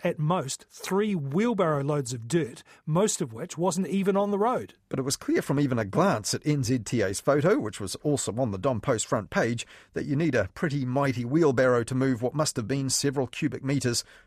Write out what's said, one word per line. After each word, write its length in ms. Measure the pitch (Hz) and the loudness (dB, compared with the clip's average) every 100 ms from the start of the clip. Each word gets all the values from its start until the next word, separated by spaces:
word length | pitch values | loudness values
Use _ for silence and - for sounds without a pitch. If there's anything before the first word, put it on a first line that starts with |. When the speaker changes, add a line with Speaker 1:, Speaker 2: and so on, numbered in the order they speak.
Speaker 1:
at 140 | 180 - | -2 0
most, 480 | 151 180 135 - - | 0 0 -2 -8 -12
three 460 | - - 190 214 | -14 -2 0 2
wheelbarrow 680 | 185 139 156 233 208 170 147 | 0 0 2 2 2 2 2
loads 300 | 139 147 120 | 2 0 -2
of 160 | 123 117 | -6 -2
dirt, 340 | 170 156 - - - | 0 0 -6 -20 -14
most 380 | - 160 208 - | -2 2 2 0
of 100 | 139 | -4
which 240 | 113 175 151 | -6 -10 -2
wasn't 300 | 185 165 175 | 0 0 0
even 280 | 190 196 | 0 2
on 160 | 196 202 | 2 2
the 80 | 196 | 2
road. 360 | 226 233 101 - - | 2 0 -4 -14 -8
Speaker 2:
But 80 | 135 | -4
it 80 | 131 | -2
was 100 | - | -4
clear 240 | - 320 | 0 0
from 180 | - 143 | 2 2
even 200 | 143 123 | 2 2
a 80 | 104 | 0
glance 480 | 123 190 120 101 | 2 2 2 -2
at 120 | 139 151 | -4 0
N 180 | 147 | 0
Z 160 | 120 131 | 2 0
T 200 | - 123 | 0 0
A's 180 | 98 101 | 2 0
photo, 400 | - 143 151 254 | 2 4 4 2
which 220 | 104 - | 0 -6
was 140 | 95 - | -8 -6
also 320 | 151 143 - 104 | -2 -2 -2 -2
on 140 | 131 | -2
the 80 | 98 | 0
Dom 240 | 135 117 | -2 -2
Post 240 | - 113 - | 0 -2 0
front 240 | 123 95 | -4 -2
page, 360 | 196 120 120 - - - | -2 0 -2 -6 -18 -12
that 100 | - | -8
you 100 | 147 | -2
need 200 | 143 165 | 0 0
a 160 | 123 98 | 0 0
pretty 320 | - 170 143 | -2 -4 -2
mighty 400 | 127 131 139 120 | -2 0 0 0
wheelbarrow 580 | 120 151 156 127 131 120 | 0 2 4 4 4 4
to 100 | 117 | 2
move 260 | 131 135 120 | 0 0 0
what 140 | 123 | -2
must 220 | 147 156 - | -2 -2 -2
have 120 | 104 | -4
been 220 | 139 135 | -2 -2
several 360 | - 170 139 127 | 0 0 0 -2
cubic 380 | - 147 - | -2 -4 -2
metres 400 | 135 143 123 117 - - | -2 0 0 -2 -4 -12